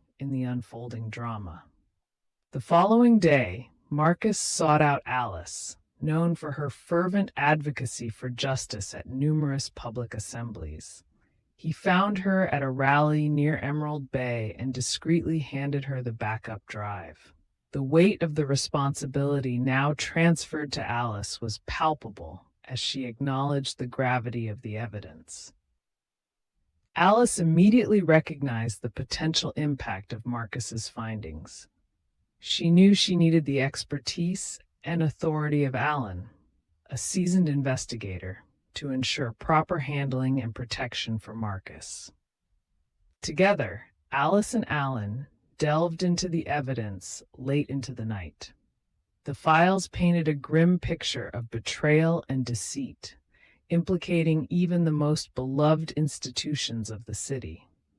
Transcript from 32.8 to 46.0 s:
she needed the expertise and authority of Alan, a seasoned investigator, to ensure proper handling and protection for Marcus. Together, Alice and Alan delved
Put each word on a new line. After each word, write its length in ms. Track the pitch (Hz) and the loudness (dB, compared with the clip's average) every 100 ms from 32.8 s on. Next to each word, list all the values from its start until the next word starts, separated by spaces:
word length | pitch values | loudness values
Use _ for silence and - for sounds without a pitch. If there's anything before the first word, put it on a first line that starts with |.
| 196 | 8
she 220 | 202 - | 6 4
needed 300 | 175 165 165 | 4 6 4
the 160 | 143 139 | 2 0
expertise 960 | 139 - - 147 - - 175 190 - - _ _ | 0 -4 -8 -8 -6 -4 -4 -4 -8 -12 _ _
and 180 | 160 170 | -4 0
authority 640 | 156 - 165 151 151 147 | 0 0 -2 -2 0 0
of 140 | 135 131 | 0 0
Alan, 520 | 151 147 107 90 104 _ _ _ _ _ - | -2 -2 -4 -8 -12 _ _ _ _ _ -12
a 80 | 127 | -8
seasoned 500 | - 190 175 185 160 | -4 0 2 4 4
investigator, 920 | 143 131 131 - 117 101 92 92 98 _ _ _ | 2 0 -2 -4 -8 -8 -8 -10 -12 _ _ _
to 160 | - 147 | -10 -6
ensure 400 | 131 127 - 120 | -2 -2 -2 -4
proper 480 | - - 160 - 170 | -4 0 0 2 -2
handling 640 | 131 143 139 131 131 135 | -2 -4 -2 0 0 0
and 100 | 120 | -2
protection 680 | 110 123 - 127 - - 110 | -8 -8 -6 -6 -6 -4 -6
for 160 | - 113 | -6 -6
Marcus. 760 | 107 95 - 76 - - - _ _ _ _ _ _ _ _ _ _ _ | -6 -6 -10 -16 -16 -16 -18 _ _ _ _ _ _ _ _ _ _ _
Together, 720 | - 151 190 202 104 98 - _ - | -4 4 4 4 -2 -6 -16 _ -6
Alice 440 | 135 156 202 - | 0 2 2 2
and 140 | 233 - | -2 -2
Alan 600 | 151 139 113 101 117 143 _ _ - | -2 -2 -2 -4 -6 -10 _ _ -4
delved 460 | 147 156 170 165 | 0 2 2 0